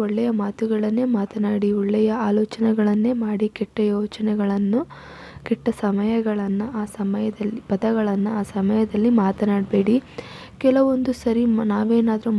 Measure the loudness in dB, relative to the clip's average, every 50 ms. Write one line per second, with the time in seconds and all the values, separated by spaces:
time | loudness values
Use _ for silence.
0 | 0 0 0 0 0 0 0 0 -2 -4 -4 -4 -2 -2 0 0 0 0 0 0
1 | 0 0 0 0 -2 -2 -4 -2 -2 0 0 0 0 0 0 0 0 0 2 2
2 | 2 2 0 0 0 0 2 2 0 -2 -2 -2 0 0 2 2 2 2 2 2
3 | 2 0 0 0 -2 -2 -2 -2 -2 -2 -2 -4 -8 -6 -2 -2 0 0 0 0
4 | -2 -4 -6 -4 -2 0 0 0 0 0 0 0 2 2 2 0 -2 -4 -8 -16
5 | -20 -20 -20 -20 -20 -20 -20 -16 -6 -4 -4 -2 -2 -4 -2 -2 -2 0 0 0
6 | 0 2 0 0 0 0 -2 -2 -2 -2 -2 -2 -2 -4 -4 -6 -6 -6 -6 -4
7 | -4 -2 -2 -2 -2 -4 -4 -4 -4 -4 -4 -6 -4 -4 -2 -2 0 0 0 0
8 | 0 0 0 0 0 0 -2 -4 -4 -4 -4 -2 0 2 2 2 0 0 0 0
9 | 2 4 4 4 4 2 2 0 0 0 2 0 0 0 0 2 2 4 2 2
10 | 0 -4 -10 -16 -14 -14 -16 -18 -20 -20 -10 0 2 4 4 4 4 4 2 2
11 | 0 -2 -2 -2 -2 0 2 2 2 2 2 2 2 0 0 0 2 2 4 4
12 | 4 2 0 0 0 0 0